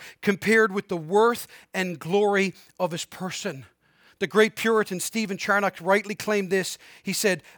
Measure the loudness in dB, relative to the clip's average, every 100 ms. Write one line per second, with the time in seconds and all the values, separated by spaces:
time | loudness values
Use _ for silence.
0 | -6 -6 -2 0 4 4 4 0 -4 -6
1 | 0 4 4 2 -8 -18 _ -6 -4 -6
2 | -2 2 2 2 0 -4 _ -6 -4 -4
3 | -10 -10 -10 -8 -10 -10 -16 _ _ _
4 | _ -8 0 4 4 2 2 2 0 -4
5 | -4 -4 -4 -4 0 2 0 0 2 2
6 | 0 -6 -2 -2 0 -2 -2 -8 -16 -12
7 | -6 0 0 0 -6